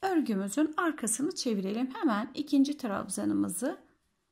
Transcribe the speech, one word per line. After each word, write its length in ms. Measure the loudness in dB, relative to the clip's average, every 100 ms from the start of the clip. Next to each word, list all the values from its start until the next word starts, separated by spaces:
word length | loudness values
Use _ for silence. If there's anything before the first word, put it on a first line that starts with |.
Örgümüzün 720 | 0 2 2 0 0 0 0 2
arkasını 580 | 0 0 -2 0 -2
çevirelim. 560 | -2 -2 0 0 -2 -2
Hemen 360 | 0 0 2 -2
ikinci 420 | -6 2 4 4 2
trabzanımızı 1040 | -4 -4 -4 -2 0 2 0 -2 -4 -4 -12 _ _ _ _